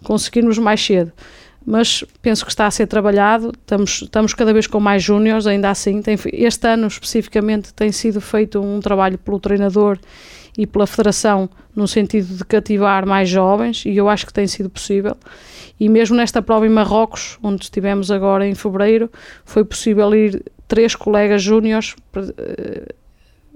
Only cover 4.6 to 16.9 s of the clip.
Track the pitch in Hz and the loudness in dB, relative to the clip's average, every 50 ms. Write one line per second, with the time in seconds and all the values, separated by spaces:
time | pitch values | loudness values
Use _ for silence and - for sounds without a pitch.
4.6 | 214 - - 214 208 202 202 196 160 - 208 208 214 220 220 220 208 214 202 202 | 2 0 0 0 0 2 2 2 2 2 2 2 2 2 2 2 0 0 0 0
5.6 | 196 196 196 - - 202 196 208 208 214 214 - - - - - 233 233 220 - | 0 0 -2 -2 -2 -2 -2 -2 -2 -2 -2 -2 -4 -6 -2 0 0 0 0 0
6.6 | - 226 226 226 220 208 - - - - - 226 208 - - 214 208 214 214 208 | 0 0 2 2 0 -2 -4 -6 -8 -4 -4 -4 -2 -2 -2 -2 0 0 -2 -2
7.6 | 202 - - - 214 214 202 - - 226 196 208 - - - 214 214 214 - 202 | -4 -6 -6 -2 -2 -2 -2 -2 -2 -2 -2 -4 -4 -2 0 0 0 0 -2 -4
8.6 | 196 202 202 208 190 208 202 190 190 190 190 185 - - 202 190 - 202 202 202 | -4 -4 -4 -4 -2 0 0 2 0 0 -2 -4 -6 -6 -6 -4 -2 -2 0 0
9.6 | 202 196 185 214 208 208 196 185 - - - - - - - - - - - 220 | 0 2 2 2 2 2 0 -2 -6 -14 -20 -20 -20 -20 -20 -20 -20 -12 -6 -6
10.6 | 208 - - 208 202 - - - 208 208 202 - - 214 202 196 190 180 - - | -4 -2 0 0 0 0 0 0 0 0 0 0 2 2 2 2 0 -4 -8 -14
11.6 | - _ - 214 208 190 - 226 202 - - 214 190 180 190 180 190 - 220 214 | -20 _ -6 -4 -2 0 0 0 0 0 0 -2 -2 -4 -6 -10 -4 -2 0 0
12.6 | 214 - 214 196 202 196 196 190 190 196 196 196 190 180 180 190 185 190 202 208 | 0 0 0 0 2 2 2 0 0 2 2 2 2 2 2 2 2 2 2 2
13.6 | 233 240 220 - - 214 196 208 202 208 208 202 - - - 214 202 190 - - | 0 -2 -4 -6 -4 -2 0 2 2 2 2 0 -4 -6 -4 -4 -2 -2 -4 -6
14.6 | 190 185 - - - - 202 196 196 208 - - - - - - - - - - | -8 -8 -8 -8 -6 -4 -2 -2 -2 -4 -6 -8 -12 -20 -20 -20 -20 -20 -20 -20
15.6 | - - - - 214 214 220 226 233 202 240 233 240 - - 233 226 - 226 220 | -20 -12 -4 0 2 4 4 4 4 4 2 2 2 0 -2 -2 0 0 2 2
16.6 | 220 220 220 220 208 - | 4 4 4 4 2 2